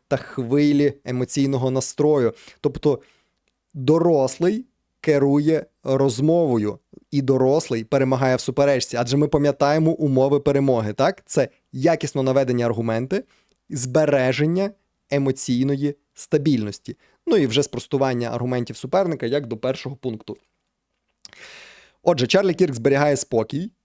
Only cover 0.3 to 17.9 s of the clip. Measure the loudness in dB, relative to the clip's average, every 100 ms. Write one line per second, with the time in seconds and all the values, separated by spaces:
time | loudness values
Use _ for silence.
0.3 | -10 -2 2 2 4 2 -2 -6 -6 -4
1.3 | -2 -2 0 -2 -2 -4 0 2 2 0
2.3 | -2 -14 -6 -6 -2 -2 -2 -6 _ _
3.3 | _ _ _ _ -6 2 4 4 4 2
4.3 | 0 -2 -2 -8 _ _ _ 0 2 4
5.3 | 4 2 0 -4 _ -4 0 2 2 2
6.3 | 2 2 2 0 -6 _ -20 _ -4 2
7.3 | 4 4 2 0 -6 -2 0 0 2 2
8.3 | 0 -2 0 2 2 -2 -4 -2 0 0
9.3 | 2 0 2 2 2 0 0 0 2 2
10.3 | 2 2 2 2 2 0 0 -2 -2 -4
11.3 | -2 -2 -4 _ -2 0 0 -2 -2 0
12.3 | 0 0 0 0 -2 -2 -2 -2 -6 -6
13.3 | _ _ _ _ -8 -2 0 2 2 2
14.3 | 0 0 0 -4 -8 _ _ _ -2 -2
15.3 | -2 -4 -2 0 -2 -4 -6 _ -20 -4
16.3 | 0 2 0 -2 -10 -14 -18 _ _ -2
17.3 | 0 2 0 -2 -6 -6